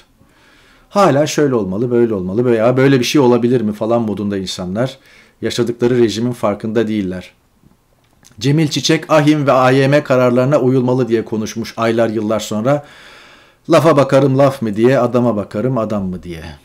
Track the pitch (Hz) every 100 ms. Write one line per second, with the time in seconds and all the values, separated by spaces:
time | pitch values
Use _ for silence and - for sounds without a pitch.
0 | _ _ _ _ _ _ _ _ _ 202
1 | 190 139 151 - 147 123 92 95 123 120
2 | 120 104 90 101 123 113 117 131 135 135
3 | 117 151 123 123 117 127 107 104 110 117
4 | 110 101 101 101 92 - 90 98 131 -
5 | _ - _ - 113 - 120 117 120 123
6 | 113 101 123 123 107 101 110 110 107 110
7 | 92 90 - _ _ _ _ _ _ _
8 | _ _ _ - 123 151 151 143 - 160
9 | - 151 147 151 139 131 127 135 135 147
10 | 147 127 123 123 127 147 127 131 123 127
11 | 120 113 107 110 107 113 110 - 113 117
12 | 113 110 107 110 - 107 117 147 - -
13 | - - - - _ _ - 160 160 143
14 | 131 135 139 131 139 135 113 101 120 131
15 | 120 120 120 104 95 107 123 127 107 107
16 | 95 90 87 80 80 71